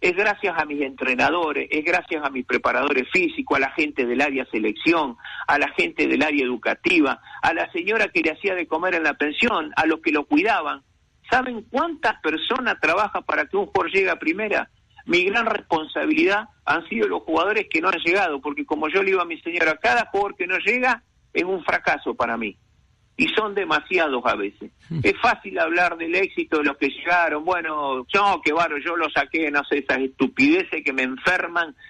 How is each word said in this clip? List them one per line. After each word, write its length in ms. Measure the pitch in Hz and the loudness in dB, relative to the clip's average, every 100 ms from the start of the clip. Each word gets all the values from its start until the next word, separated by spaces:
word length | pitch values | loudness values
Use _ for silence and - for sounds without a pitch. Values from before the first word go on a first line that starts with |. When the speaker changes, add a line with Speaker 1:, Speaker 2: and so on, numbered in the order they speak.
Speaker 1:
es 120 | 180 | -2
gracias 400 | 175 208 202 196 170 | 2 0 0 -2 -2
a 80 | 151 | -2
mis 160 | 147 | -2
entrenadores, 880 | 135 135 131 127 135 170 160 139 135 | -4 -4 -2 2 2 2 0 -2 -4
es 140 | 151 156 | -4 0
gracias 360 | 175 - 160 143 | -2 -2 -4 -4
a 40 | |
mis 160 | 135 123 | -6 -2
preparadores 640 | 120 120 120 139 139 123 | -2 0 0 0 0 0
físicos, 460 | 190 170 - 131 139 | 0 0 -2 -2 0
a 60 | |
la 100 | 135 | 0
gente 340 | - 151 143 123 | -2 -4 0 -2
del 140 | 123 | 0
área 260 | 147 135 127 | 0 -2 -4
selección, 640 | 117 110 107 160 170 143 - - - - | -2 -2 -2 2 2 0 -6 -14 -10 -2
a 100 | 147 | 0
la 120 | 139 | 0
gente 340 | - 175 160 143 | -2 -2 0 0
del 160 | 127 | 2
área 200 | 151 147 | 2 0
educativa, 760 | 127 120 113 107 170 170 139 123 - - | 0 -2 -2 -2 2 4 4 2 -8 -4
a 120 | - | -2
la 180 | 165 170 | 0 -2
señora 380 | 180 175 226 202 | -4 -2 0 0
que 120 | 175 | 0
le 100 | 160 | -2
hacía 220 | - 196 | -2 -2
de 140 | 185 160 | -2 -2
comer 280 | 160 180 175 | -2 0 0
en 80 | |
la 100 | 156 | 0
pensión, 580 | 139 147 147 240 202 151 - | 0 -2 0 0 0 -2 0
a 80 | 160 | 0
los 160 | 160 | 2
que 100 | - | 0
lo 140 | 147 - | 0 2
cuidaban. 560 | - 208 202 151 143 _ _ _ _ - | 2 4 2 0 -8 _ _ _ _ 0
¿Saben 320 | 247 254 233 208 | 0 0 -6 -4
cuántas 500 | 262 330 302 233 - | -2 -2 -2 -2 -2
personas 560 | 156 156 - 247 240 190 | -2 -2 -2 -2 -2 0
trabajan 420 | 156 180 208 190 | 2 2 0 -2
para 220 | - 196 151 | -4 -2 -2
que 100 | 190 | -2
un 120 | 202 | 0
jugador 240 | - - | 0 0
llegue 180 | 190 185 | 2 0
a 100 | 165 | 0
primera? 500 | - 190 214 143 113 _ _ - - | -2 -2 0 -2 -4 _ _ -16 -2
Mi 180 | 175 185 | 0 2
gran 200 | 220 220 | 0 0
responsabilidad 1000 | 214 - 160 156 156 151 156 175 202 214 _ - | -2 -2 -2 -2 -4 0 2 2 2 -2 _ -2
han 220 | 165 - | -2 -2
sido 180 | 233 208 | -2 0
los 140 | 170 | -2
jugadores 460 | - 160 180 214 - | -2 0 2 0 -2
que 100 | 160 | -2
no 100 | 175 | 0
han 100 | 170 | 0
llegado, 420 | 156 190 185 143 | 0 2 2 -2
porque 240 | 147 147 143 | -6 -6 -4
como 240 | 151 156 | -2 0
yo 120 | 180 | 0
le 100 | 196 | 2
digo 100 | 190 | 2
a 40 | 175 | 0
mi 140 | 165 | -6
señora, 380 | - 170 160 156 | -6 0 0 2
cada 300 | 220 240 220 | 2 2 0
jugador 280 | 196 202 - | 0 -2 -4
que 120 | 180 | -4
no 100 | 180 | -2
llega 460 | 170 247 254 233 _ _ _ | 0 0 2 0 _ _ _
es 120 | - | -4
un 200 | 175 190 | -2 -2
fracaso 520 | 151 175 - 151 - 117 | -2 -2 0 -2 -2 -4
para 200 | 120 117 | -2 -2
mí. 220 | 110 - _ _ _ _ _ - | -6 -8 _ _ _ _ _ -4
Y 120 | - | -2
son 240 | - 214 | 0 0
demasiados 680 | 202 180 156 - 185 156 131 120 | -2 0 0 0 0 2 0 0
a 100 | 110 | 0
veces. 360 | 101 - 85 _ - | -2 -8 -18 _ -8
Speaker 2:
Hmm. 100 | 165 | -2
Speaker 1:
Es 100 | 196 196 | 0 2
fácil 360 | - 208 202 185 | 2 0 -2 -2
hablar 380 | 165 170 175 165 | 0 2 2 2
del 200 | 165 180 | 0 0
éxito 420 | 196 - 165 156 | 0 -2 -2 0
de 80 | 147 | 0
los 120 | 139 | 0
que 120 | 143 | -2
llegaron. 560 | 135 170 175 165 151 160 | -2 0 4 4 0 0
Bueno, 600 | 180 160 151 143 131 127 | -2 -2 -2 -2 -2 0
yo, 280 | 196 202 180 | 2 4 2
que 80 | - | 2
bárbaro, 260 | 156 170 147 | 2 2 0
yo 180 | 143 170 | -4 -2
lo 120 | 156 | -2
saqué, 400 | 147 139 160 156 | 0 -2 0 0
no 120 | 143 | 0
sé, 160 | 143 143 | 0 -2
esas 200 | 135 131 | 0 0
estupideces 840 | 135 - 131 - 139 175 180 - | -2 0 -2 4 4 4 2 -4
que 80 | 147 | -4
me 120 | 135 | -2
enferman, 720 | 131 131 - 180 170 170 165 - - | -2 -2 0 0 0 -2 -4 -6 -20